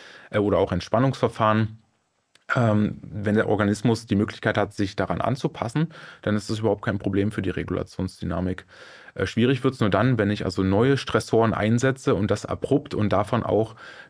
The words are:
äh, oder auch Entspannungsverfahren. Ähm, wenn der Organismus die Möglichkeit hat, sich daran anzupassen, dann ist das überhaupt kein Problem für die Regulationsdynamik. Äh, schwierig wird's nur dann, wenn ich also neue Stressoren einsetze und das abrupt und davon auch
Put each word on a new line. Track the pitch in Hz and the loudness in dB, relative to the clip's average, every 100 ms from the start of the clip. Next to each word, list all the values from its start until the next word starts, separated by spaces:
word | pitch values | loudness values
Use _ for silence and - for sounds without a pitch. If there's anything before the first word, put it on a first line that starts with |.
| - - - | -20 -20 -6
äh, | 107 | -2
oder | 101 90 | 2 2
auch | 95 | 2
Entspannungsverfahren. | 90 - 110 135 127 117 - 110 107 110 - _ _ _ _ _ _ - - | 0 0 0 0 0 -2 2 2 2 0 -4 _ _ _ _ _ _ -4 0
Ähm, | 117 104 104 - | 2 2 0 -2
wenn | - 107 104 107 | -10 -6 0 0
der | - | 2
Organismus | 104 101 104 120 113 - | 2 0 2 2 0 0
die | 98 | 0
Möglichkeit | 104 - - 107 | 0 -2 -2 0
hat, | 101 | -2
sich | - 98 - | -2 -4 -2
daran | 92 87 | -2 -2
anzupassen, | - 123 156 - 117 151 165 - - - | -2 -2 -4 -4 -4 0 -2 -4 -20 -8
dann | - 107 | -2 -2
ist | 104 | -2
das | 110 | -2
überhaupt | 110 101 | 0 0
kein | - 98 | -2 -2
Problem | 101 98 104 | 0 0 0
für | 107 | -2
die | 95 | -4
Regulationsdynamik. | 85 85 90 92 - 92 - 87 85 90 92 - - - - - | -4 -4 -4 -4 -6 -6 -6 -6 -2 -2 -4 -10 -20 -20 -20 -14
Äh, | - 95 | -6 -2
schwierig | - 120 135 | 2 2 2
wird's | 135 131 | 0 0
nur | 107 | 2
dann, | 95 123 120 | 4 2 2
wenn | 101 | 0
ich | 104 80 | 0 -2
also | 92 | 0
neue | 95 98 127 139 | 2 4 2 2
Stressoren | - 110 - 113 113 | 0 -2 2 2 2
einsetze | 82 107 120 131 131 - 95 | 2 2 2 2 0 0 0
und | 101 | 0
das | 107 - | -2 -4
abrupt | 95 - 143 - - | -6 0 0 0 -2
und | 104 | 0
davon | 95 104 117 | 0 0 -2
auch | - 101 117 - - - - | 0 0 0 -6 -20 -20 -8